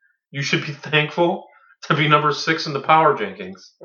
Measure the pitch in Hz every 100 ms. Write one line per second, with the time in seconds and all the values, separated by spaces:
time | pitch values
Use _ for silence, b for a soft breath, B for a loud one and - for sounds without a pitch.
0 | _ _ _ 139 139 160 - 143 147 151
1 | 147 - 175 - - b b b - 156
2 | 151 151 151 143 - 160 - 139 - 160
3 | 160 139 101 95 92 95 - _